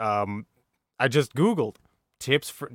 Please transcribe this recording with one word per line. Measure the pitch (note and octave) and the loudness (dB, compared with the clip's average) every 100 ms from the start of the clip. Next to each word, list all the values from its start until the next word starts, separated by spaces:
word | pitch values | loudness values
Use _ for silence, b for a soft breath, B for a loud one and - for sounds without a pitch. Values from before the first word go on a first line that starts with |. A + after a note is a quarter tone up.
um, | A2 G#2 G2+ G2+ - _ _ _ _ - | -2 0 -2 -6 -10 _ _ _ _ -4
I | B2 | 0
just | C3+ B2+ B2 | 2 0 2
Googled | G3 G3+ A2 - _ _ _ - | 2 2 -2 -6 _ _ _ -10
tips | - D3 - | 0 0 0
for, | - - | -14 -14